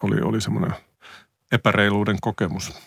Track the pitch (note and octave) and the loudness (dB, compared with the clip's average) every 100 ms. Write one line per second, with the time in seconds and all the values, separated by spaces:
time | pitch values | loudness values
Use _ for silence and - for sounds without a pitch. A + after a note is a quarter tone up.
0 | G2+ G2+ - A2 - A2+ - - _ _ | -2 0 0 -2 -2 -2 -2 -6 _ _
1 | - - _ _ - A#2 A2+ G2+ G2+ G2+ | -20 -20 _ _ -2 0 2 4 4 2
2 | G#2 G2 A2+ G2 F#2 F2+ - - | 0 0 -2 -2 -4 -4 -10 -14